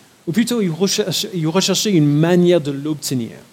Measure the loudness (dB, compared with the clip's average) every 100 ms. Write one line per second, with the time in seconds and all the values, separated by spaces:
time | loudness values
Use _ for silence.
0 | _ _ -6 -2 0 0 -2 0 -2 -2
1 | -2 -4 -6 -4 -2 0 0 0 2 2
2 | 4 4 4 4 4 4 0 -6 -6 -6
3 | -6 -6 -6 -12 -20